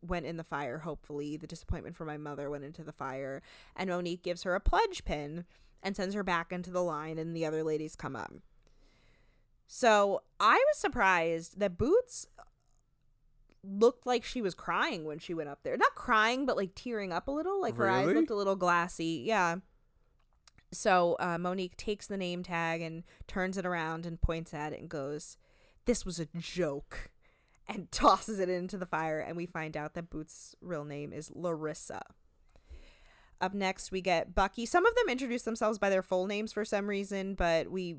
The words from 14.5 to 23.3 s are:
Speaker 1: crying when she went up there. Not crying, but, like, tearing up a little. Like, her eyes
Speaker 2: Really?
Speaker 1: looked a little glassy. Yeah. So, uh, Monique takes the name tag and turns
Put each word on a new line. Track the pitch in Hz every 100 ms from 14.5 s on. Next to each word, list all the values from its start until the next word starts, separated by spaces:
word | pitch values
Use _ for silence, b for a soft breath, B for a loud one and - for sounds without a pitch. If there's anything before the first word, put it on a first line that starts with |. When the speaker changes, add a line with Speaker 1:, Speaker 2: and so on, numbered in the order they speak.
Speaker 1:
crying | 165 - 175 302 208
when | 156 147
she | -
went | 165 147
up | 143
there. | 151 160
Not | 494
crying, | - - 220 220 254
but, | 277 202
like, | 196
tearing | - 247 226 196
up | 175 240
a |
little. | 285 339 392
Like, | 359 202
her | 196
eyes | 185 185
Speaker 2:
Really? | 294
Speaker 1:
looked | 320
a |
little | 208 196 190
glassy. | 180 175 175 - 165 165
Yeah. | 120 214 175 170 - _ _ _ _ _ _ _ - - _
So, | - 220 185 175 -
uh, | 180 170
Monique | 180 185 180 -
takes | - 208 -
the | 196
name | 180 175
tag | 180 170 165 165
and | 165 165 b b
turns | -